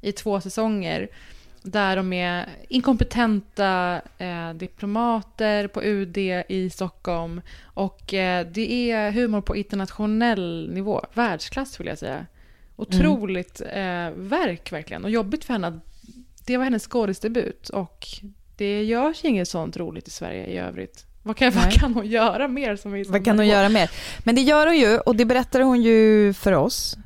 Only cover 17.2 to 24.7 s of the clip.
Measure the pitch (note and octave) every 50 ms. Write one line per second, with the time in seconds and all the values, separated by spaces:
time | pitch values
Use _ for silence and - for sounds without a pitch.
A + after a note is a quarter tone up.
17.2 | - A3 A#3 A#3+ - - - - - - - G3 F3+ - _ _ - - - -
18.2 | - G3+ G3+ _ - - - - G#3 G3+ G3+ G#3 G#3+ G#3+ A#3 A#3 C4 D4+ D#4+ -
19.2 | - D#4+ A#3+ F#3+ F3+ - - F3 D#3+ E3 E3 - F3 E3+ D#3+ F3 - - - -
20.2 | F3 - - - - F#3+ F3+ F3+ - F3+ F3 F3+ - F#3+ _ - - - - -
21.2 | - G#3 A3 - C4 B3 F#3+ A#3 - F#3 G#3+ - D#4+ C4 A#3 A#3 G3+ G#3+ A3+ A3+
22.2 | A3 A3+ F3+ G#3+ C4+ C#4 B3 C#4 C#4 A#3 G#3 G3+ - G#3 G3+ G3 G3 G3 F#3 G3+
23.2 | F#3+ A3+ G#3 G#3+ G#3+ G#3 G#3 G3+ G3 G3+ A3 G#3+ E3+ - - - - - - -
24.2 | - A#3 A#3+ C4 C4+ C4+ D4+ D4+ D4+ D#4+